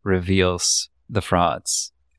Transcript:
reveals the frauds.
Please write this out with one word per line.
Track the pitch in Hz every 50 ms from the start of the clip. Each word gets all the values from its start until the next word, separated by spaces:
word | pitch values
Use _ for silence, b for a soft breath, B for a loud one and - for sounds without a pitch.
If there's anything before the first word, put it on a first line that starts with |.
| -
reveals | 101 92 90 87 92 95 95 90 90 90 87 - - - - - - _ _ _ -
the | 120 104 -
frauds. | - 95 87 87 82 69 - - - - - - - _ _ _ _ _